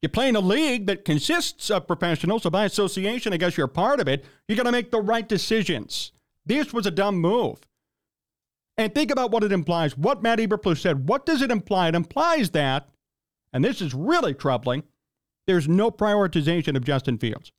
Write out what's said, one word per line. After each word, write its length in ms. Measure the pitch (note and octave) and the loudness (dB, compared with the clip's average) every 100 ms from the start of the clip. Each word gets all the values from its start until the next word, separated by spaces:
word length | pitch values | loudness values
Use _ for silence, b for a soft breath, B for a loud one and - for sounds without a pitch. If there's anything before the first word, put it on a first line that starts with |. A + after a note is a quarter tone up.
You 60 | D3+ | -4
play 200 | - C4 | 0 0
in 60 | A3+ | 2
a 40 | |
league 440 | F#3 A3+ D#4 B3 G3+ | 2 2 2 0 -2
that 180 | G3 | -4
consists 640 | - D3+ - F4 - - - | 0 -2 0 -2 -2 -6 -2
of 180 | G#3 - | -2 -2
professionals, 560 | E3+ F3 D#3+ E3 A3 | -4 -2 -2 0 0
so 60 | F#3 | 0
by 140 | F3 | 0
association, 680 | G#3 - G3 - G3 A#3+ A3+ | 0 0 -2 0 -4 -4 -4
I 40 | F3 | -2
guess 200 | F3+ E3 | -2 0
you're 80 | C3+ | -2
a 40 | |
part 300 | D3 G3+ C#4+ | 0 0 2
of 80 | E3 | 0
it. 160 | C3+ B B B | -2 B B B
You 80 | G#3+ | 0
gotta 160 | A#3+ | 2
make 200 | A#3+ A#3+ | 0 0
the 100 | A3+ | -2
right 260 | G3+ A3+ A3+ | 0 -2 0
decisions. 840 | G#3 - A3 F3+ D3 G#2 - - _ _ _ - | -2 0 0 0 -4 -4 -10 -10 _ _ _ -2
This 260 | B3+ D4 | -2 0
was 140 | A#3 G3+ | -2 -2
a 60 | |
dumb 260 | E3+ G3+ F#3+ | 0 0 2
move. 420 | E3 A3+ F3+ - _ _ _ _ _ _ _ _ _ _ _ - | 0 0 -2 -6 _ _ _ _ _ _ _ _ _ _ _ -4
And 160 | A3 | -2
think 160 | A#3+ D4 | 0 0
about 220 | C4+ B3 | 0 0
what 120 | A3+ | 0
it 80 | G#3 | 2
implies, 460 | G3 D#3 E3+ D#3 C3+ | 0 0 0 0 0
what 240 | E3+ C#4 | 0 0
Matt 180 | A3 A#3 | 2 2
Eberflus 380 | A3+ G#3 G#3 E3 | 2 0 0 0
said. 320 | F#3+ C#3 C3+ | 0 0 0
What 160 | C4 - | -2 0
does 160 | D#4 | 0
it 100 | C4 | 2
imply? 380 | A#3 - G3 E3+ | -2 0 0 2
It 60 | E3+ | 2
implies 560 | E3+ - E4 E4 G3+ | -2 0 0 2 0
that, 360 | D#3 C#3+ C3+ - _ _ _ _ _ _ | 0 0 0 -4 _ _ _ _ _ _
and 140 | B2+ F#3 | 0 0
this 160 | B3+ | 0
is 120 | E3+ | -6
really 400 | B2+ F3+ F4 A#3 | -4 0 2 0
troubling, 500 | C3+ D3 B2+ B2 B2+ - _ _ _ _ _ - | -2 -2 0 -2 -4 -6 _ _ _ _ _ 0
there's 200 | F#3 D3 | 2 4
no 220 | F3 A3 | 2 2
prioritization 880 | - G#3 G#3 F#3+ E3 D3 E3+ D#3 C#3 | 0 0 2 2 2 0 0 0 -2
of 80 | |
Justin 340 | B2 C#3 C3 A#2 | 0 -2 0 -2
Fields. 340 | A#2 G#2+ - | -2 -6 -12